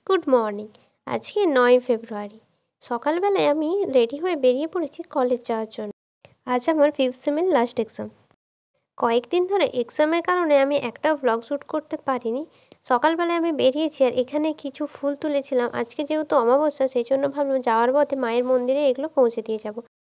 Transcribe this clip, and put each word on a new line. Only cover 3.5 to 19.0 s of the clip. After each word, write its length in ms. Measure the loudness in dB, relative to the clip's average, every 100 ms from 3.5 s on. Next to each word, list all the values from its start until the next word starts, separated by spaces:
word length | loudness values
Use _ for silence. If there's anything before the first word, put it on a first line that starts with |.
| 2 0 -2
রেডি 320 | 0 0 0 -2
হয়ে 200 | -4 0
বেরিয়ে 300 | 2 2 -2
পড়েছি 360 | -4 -6 -8
কলেজ 380 | -8 -2 0 -2 -4
যাওয়ার 200 | -6 -6 -10
জন্য। 140 | -12 -14 _ _ _ _ -4
আজ 240 | -2 0
আমার 200 | 4 4
ফিফথ 320 | 2 -2 -2
সেমের 200 | -4 0
লাস্ট 360 | 2 2 0 -2
এক্সাম। 300 | -6 -8 -14 -14 _ _ _ _ _ _ _ -4
কয়েকদিন 500 | 0 0 0 0 0
ধরে 180 | 0
এক্সামের 580 | 0 -2 -4 0 0 0
কারণে 360 | 0 0 2 4
আমি 180 | 4 0
একটা 380 | -4 -4 -2
ব্লগ 260 | 0 0 -2
শ্যুট 200 | -4 -8
করতে 320 | -6 -8 -6 -8
পারিনি। 500 | -4 -4 -4 -6 -8 _ _ -12 -2
সকালবেলায় 500 | 2 2 2 0 0
আমি 140 | 0
বেরিয়েছি 520 | 2 2 2 -2 2
আর 80 | 0
এখানে 400 | 2 -2 -2 -2
কিছু 340 | -4 -8 -8 -10
ফুল 280 | -6 -6
তুলেছিলাম। 560 | -4 -2 -4 -2 -2 -2
আজকে 320 | -4 -6 -6
যেহেতু 320 | -4 -4 0 2
অমাবস্যা, 520 | 4 4 2 0 -2
সেই 160 | -2 -2
জন্য 180 | 0 0
ভাবলাম 320 | -2 -2 -2
যাওয়ার 320 | 0 2 2
পথে 240 | 2 2 0
মায়ের 280 | -2 0
মন্দিরে 440 | 2 0 0 0 0
এগুলো 200 | 0